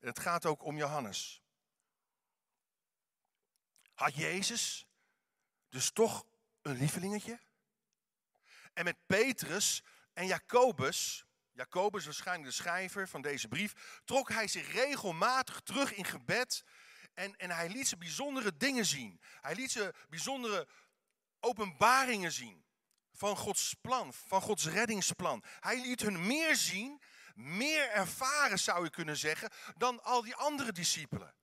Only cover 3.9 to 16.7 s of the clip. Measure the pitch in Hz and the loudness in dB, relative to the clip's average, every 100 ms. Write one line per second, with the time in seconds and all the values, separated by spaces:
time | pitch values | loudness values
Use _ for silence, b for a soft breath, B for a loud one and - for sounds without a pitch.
3.9 | - 143 139 156 175 190 226 - - - | -2 -2 0 -2 0 -2 0 -2 -4 -12
4.9 | _ _ _ _ _ _ _ _ 127 - | _ _ _ _ _ _ _ _ -2 -2
5.9 | - 220 214 - _ _ _ - 127 147 | 4 4 4 -10 _ _ _ -4 2 2
6.9 | 185 185 208 208 233 _ _ _ _ _ | 2 -2 -4 -6 -12 _ _ _ _ _
7.9 | _ _ _ _ _ B B B - 170 | _ _ _ _ _ B B B -4 -4
8.9 | - _ 190 254 247 151 175 - - B | -4 _ 4 6 2 -2 0 2 0 B
9.9 | B B - 185 170 - 240 254 151 131 | B B -6 -2 -2 4 6 6 4 0
10.9 | 175 - - - _ _ 120 127 180 202 | 0 -4 -6 -12 _ _ -14 -8 0 0
11.9 | 196 151 147 - 180 135 - 180 175 185 | 0 -8 -8 -6 -6 -4 -6 -2 -2 -2
12.9 | 196 190 156 139 139 117 139 202 - - | -6 -6 -4 -4 -4 -4 -2 -4 -4 -18
13.9 | - - 262 254 220 214 180 147 196 262 | -18 0 0 2 -2 0 -2 -4 0 2
14.9 | 277 202 160 202 262 254 - - 202 277 | 2 -2 2 2 4 0 -6 -6 0 0
15.9 | 208 180 - 120 196 247 - - | 0 -6 -6 0 2 2 -2 -6